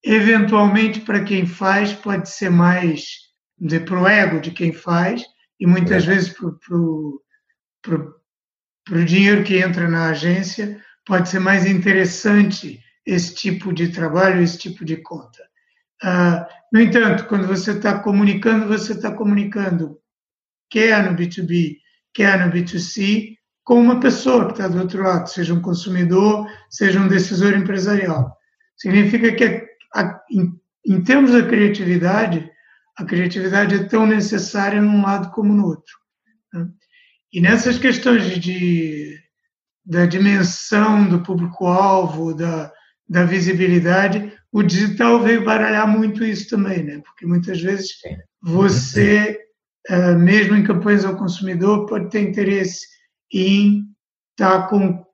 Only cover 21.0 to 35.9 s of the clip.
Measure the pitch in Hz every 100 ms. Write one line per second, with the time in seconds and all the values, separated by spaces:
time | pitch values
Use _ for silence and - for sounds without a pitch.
21 | 185 175 175 196 170 175 160 147 _ _
22 | _ - 202 190 180 175 175 180 - -
23 | 196 214 - - _ _ - 240 240 247
24 | 269 - 262 247 175 - 190 175 180 190
25 | 190 175 - - 170 175 180 170 202 180
26 | 170 185 208 208 - - _ - 196 190
27 | 190 190 175 180 202 202 185 196 190 202
28 | 185 151 123 - _ _ _ _ 180 196
29 | 202 233 233 220 226 170 - _ _ -
30 | 180 - _ 208 175 - _ _ - 185
31 | 180 277 269 240 - 220 208 202 175 175
32 | 175 208 220 165 160 _ _ _ _ -
33 | 175 175 180 190 185 196 202 196 - 220
34 | 220 214 - 202 - 208 196 208 208 208
35 | 196 196 175 - 208 208 180 156 _